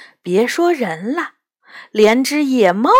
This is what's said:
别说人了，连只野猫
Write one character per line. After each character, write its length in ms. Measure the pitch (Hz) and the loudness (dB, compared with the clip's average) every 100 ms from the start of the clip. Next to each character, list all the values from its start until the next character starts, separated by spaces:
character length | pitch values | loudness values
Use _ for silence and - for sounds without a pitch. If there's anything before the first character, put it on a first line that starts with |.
| - _ | -20 _
别 240 | - 180 240 | -4 -2 -2
说 280 | - 339 | -2 -2
人 420 | 330 214 160 196 320 | -2 -4 -8 -8 -8
了， 180 | 311 - _ _ _ - - | -8 -14 _ _ _ -20 -8
连 320 | 214 214 233 | 0 2 2
只 200 | 262 294 | 0 -2
野 300 | 285 254 196 | -2 2 2
猫 180 | 180 254 480 | 2 2 4